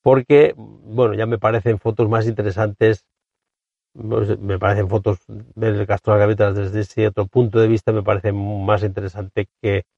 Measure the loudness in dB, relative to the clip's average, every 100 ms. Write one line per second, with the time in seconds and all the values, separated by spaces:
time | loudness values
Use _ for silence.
0 | 6 4 6 6 6 2 -18 -20 -8 0
1 | 0 0 -2 0 0 0 0 -2 -2 -2
2 | 0 2 0 -2 -4 -2 -4 2 2 2
3 | _ _ _ _ _ _ _ _ _ -14
4 | -4 -2 -2 -4 -4 -2 0 0 0 -2
5 | -2 -4 -8 -18 -18 -6 -4 -2 -2 -4
6 | 2 2 2 2 0 0 -4 -4 -6 -2
7 | -2 0 -2 0 2 2 2 2 0 -2
8 | -2 -2 -2 -4 -6 -4 0 0 0 -6
9 | -10 -10 -8 -6 -8 _ -4 -4 -6